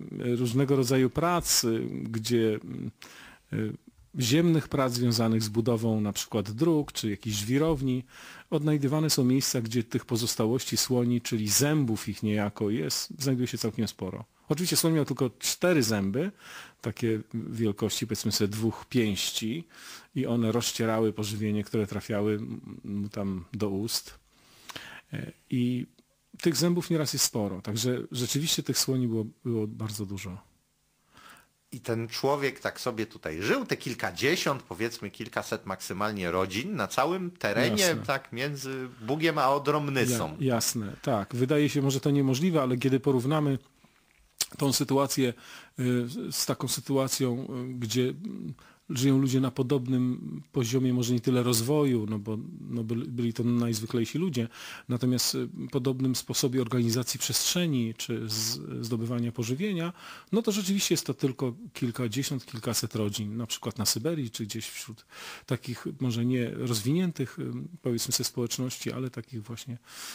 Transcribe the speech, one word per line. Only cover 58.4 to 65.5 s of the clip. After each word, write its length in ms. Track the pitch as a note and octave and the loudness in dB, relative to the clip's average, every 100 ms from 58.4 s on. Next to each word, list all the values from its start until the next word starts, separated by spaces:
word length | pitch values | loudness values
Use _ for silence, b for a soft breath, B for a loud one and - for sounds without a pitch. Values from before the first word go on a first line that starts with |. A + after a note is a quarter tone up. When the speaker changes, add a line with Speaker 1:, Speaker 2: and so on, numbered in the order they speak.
| A2 C3+ D3+ B2 A#2 | -2 -4 -6 -6 -2
Speaker 1:
zdobywania 460 | A#2 A2+ A#2+ A#2+ | -2 0 -2 -2
pożywienia, 640 | A#2 A2+ C3 G#3 F3 E3+ - B B B | -2 -2 -2 -2 -2 -4 -6 B B B
no 100 | G#3 | 0
to 100 | A3+ | 2
rzeczywiście 420 | G3+ F#3 G3 - | 0 0 0 2
jest 120 | F3 - | 0 0
to 80 | |
tylko 400 | C3 C#3 B2 C3 C#3+ A#3 | 0 -2 0 -4 -4 -12
kilkadziesiąt, 720 | - B2 A#2 A#2+ A2+ C3 C3+ - | -4 -4 -2 -2 -2 -2 -4 -6
kilkaset 500 | A2+ B2 A2 A2+ A2 | -6 -4 -2 -2 0
rodzin, 420 | G#2 G#2 G#2 A2+ | -2 -2 -4 -6
na 100 | A2+ | -6
przykład 300 | - A#2 - | -6 -6 -2
na 80 | G2+ | -2
Syberii, 460 | A2+ C#3+ D#3+ A#2+ | 0 -2 -2 -4
czy 120 | - G#2+ | -6 -8
gdzieś 220 | A2+ - | -8 -10
wśród 360 | - - A2 _ B B B | -12 -14 -16 _ B B B
takich 420 | - | -4